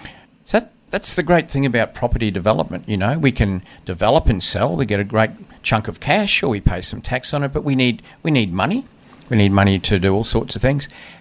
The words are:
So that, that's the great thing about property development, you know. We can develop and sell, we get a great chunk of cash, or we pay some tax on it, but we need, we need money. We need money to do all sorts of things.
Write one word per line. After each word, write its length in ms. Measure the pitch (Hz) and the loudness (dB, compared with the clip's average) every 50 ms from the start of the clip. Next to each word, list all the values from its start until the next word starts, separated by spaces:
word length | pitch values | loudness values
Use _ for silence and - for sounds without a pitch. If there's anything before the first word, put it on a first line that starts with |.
| - - - - - _ _ _ _ | -20 -20 -20 -20 -20 _ _ _ _
So 160 | - - 226 | -2 -2 -2
that, 100 | - - _ _ _ _ | -2 -4 _ _ _ _
that's 240 | - 208 - - - | -8 -6 -6 -4 -4
the 80 | 180 | -2
great 260 | 151 151 175 165 165 - | 2 2 2 2 2 0
thing 160 | - 139 139 | -2 -2 0
about 280 | 131 117 117 110 - - | 0 0 0 -2 -2 -2
property 360 | - 123 120 - 120 113 104 | -4 -2 -2 0 0 0 -2
development, 540 | 92 95 87 107 117 160 - - - - - | -2 0 0 0 0 0 -2 -4 -6 -10 -6
you 100 | - 107 92 | -4 -2 -2
know. 200 | 95 113 143 165 | 0 0 0 0
We 140 | 147 131 | 0 0
can 300 | 123 - 117 98 95 90 - - - - - | 0 0 0 0 0 -4 -6 -12 -20 -14 -10
develop 420 | - 90 85 101 110 135 165 - - | -10 -4 0 2 2 2 4 2 2
and 140 | 110 90 | 2 2
sell, 340 | - - - 95 110 147 170 | 2 2 2 2 0 0 0
we 80 | 156 135 | -2 -2
get 140 | 104 101 101 | 0 0 -2
a 40 | 101 | -2
great 260 | 101 110 110 110 110 - - - - - - | 0 0 0 0 0 -2 -10 -20 -20 -20 -10
chunk 260 | - - 120 107 107 104 | -2 -2 -2 0 -2 -6
of 120 | 85 - | -10 -8
cash, 420 | - 139 160 214 208 185 - - | -2 0 0 0 2 0 -2 0
or 60 | 185 147 | 0 -2
we 120 | 107 101 | -2 0
pay 220 | - 104 95 90 | 0 0 0 0
some 180 | - - - 107 | -4 -6 -8 -6
tax 320 | - - 127 131 - - | -6 -6 -6 -4 -4 -4
on 100 | - 143 | -4 -2
it, 100 | 139 135 | -4 -2
but 120 | 143 147 - | -4 -4 -2
we 100 | 147 135 | 0 2
need, 280 | 131 127 123 110 - - - - _ | 2 2 2 0 -2 -10 -20 -18 _
we 80 | - 165 | -2 0
need 220 | 151 127 107 90 | 2 2 2 0
money. 320 | 85 95 101 147 214 269 - - _ _ - - - - - - | 0 0 0 0 0 -2 -4 -8 _ _ -20 -20 -20 -20 -6 0
We 80 | 120 107 | 2 4
need 140 | 101 101 | 4 4
money 260 | 98 101 98 98 98 92 | 4 4 4 4 2 2
to 200 | - - 104 92 | 0 0 0 2
do 160 | 90 98 95 | 2 2 2
all 80 | 104 117 | 0 0
sorts 300 | - - 113 - - - | 0 -2 -2 -2 -4 -4
of 60 | 104 | -2
things. 260 | - 131 143 143 139 - - - - - - - | 0 0 0 0 -4 -8 -14 -20 -20 -20 -20 -8